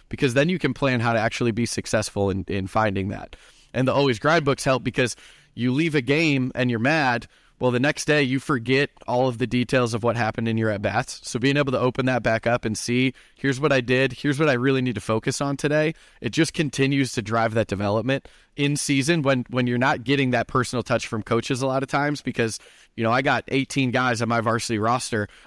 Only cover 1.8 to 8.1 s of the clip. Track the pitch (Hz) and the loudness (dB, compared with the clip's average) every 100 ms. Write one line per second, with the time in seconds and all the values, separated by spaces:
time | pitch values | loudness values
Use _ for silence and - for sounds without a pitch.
1.8 | - 110 101 104 98 95 90 98 95 110 | -2 -2 -2 -2 0 -2 -4 -4 -2 0
2.8 | 110 98 95 101 - - - - _ 120 | 0 0 -4 -6 -12 -18 -20 -20 _ -2
3.8 | 127 127 139 110 147 170 143 131 143 131 | 0 2 2 2 2 2 2 0 0 0
4.8 | 123 120 123 - - - _ - 123 131 | 0 -2 -2 -4 -18 -20 _ -4 0 0
5.8 | 165 147 120 147 165 135 127 - 127 113 | 0 0 2 2 2 2 0 -2 0 0
6.8 | 127 160 131 117 - _ _ - 127 120 | 0 2 0 -2 -4 _ _ -2 0 2
7.8 | 143 - - | 0 0 2